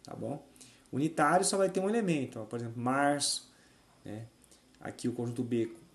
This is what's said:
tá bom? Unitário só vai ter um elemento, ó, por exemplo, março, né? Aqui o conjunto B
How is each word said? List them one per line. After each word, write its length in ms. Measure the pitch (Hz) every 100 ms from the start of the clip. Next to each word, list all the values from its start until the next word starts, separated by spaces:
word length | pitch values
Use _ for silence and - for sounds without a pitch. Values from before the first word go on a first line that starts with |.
tá 140 | - -
bom? 320 | 110 147 - - - - -
Unitário 520 | 120 156 160 151 175 190
só 120 | 196
vai 120 | 190
ter 120 | 185
um 80 | 190
elemento, 500 | 233 202 156 123 -
ó, 60 | 107
por 120 | 120
exemplo, 240 | 117 113
março, 680 | 120 135 143 143 139 - - - - - _ _
né? 240 | 104 104 113 _ - - _ -
Aqui 300 | - - 123
o 20 |
conjunto 320 | 120 120 120
B 260 | 120 120 113 - -